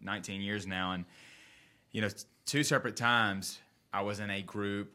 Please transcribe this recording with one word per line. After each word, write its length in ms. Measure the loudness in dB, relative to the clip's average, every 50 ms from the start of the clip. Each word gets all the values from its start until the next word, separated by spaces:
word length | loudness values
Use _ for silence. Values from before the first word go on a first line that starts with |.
nineteen 400 | -6 -6 -4 -4 -4 -6 -6 -4
years 260 | -4 -2 -2 -2 -4
now. 240 | -4 -2 -2 0 0
And, 140 | -2 -4 -6 -8 -12 -20 -20 -20 -20 -20 -20 -20 -20 -20 -20 _ _ _ _ _
you 100 | -2 0
know, 80 | 0 0
t-, 160 | -2 -6 -14 _ _ _ -6
two 180 | 0 2 2 4
separate 340 | 4 4 2 2 0 -2
times 600 | 2 4 6 6 6 6 4 2 0 -4 -6 -8 -10 -16 _ _ _ _ -4 -2
I 80 | 0
was 180 | 0 0 0 -2
in 100 | -2 -2
a 120 | -2 -4
group 520 | -4 -6 -4 -2 -2 0 0 -2 -4 -6 -10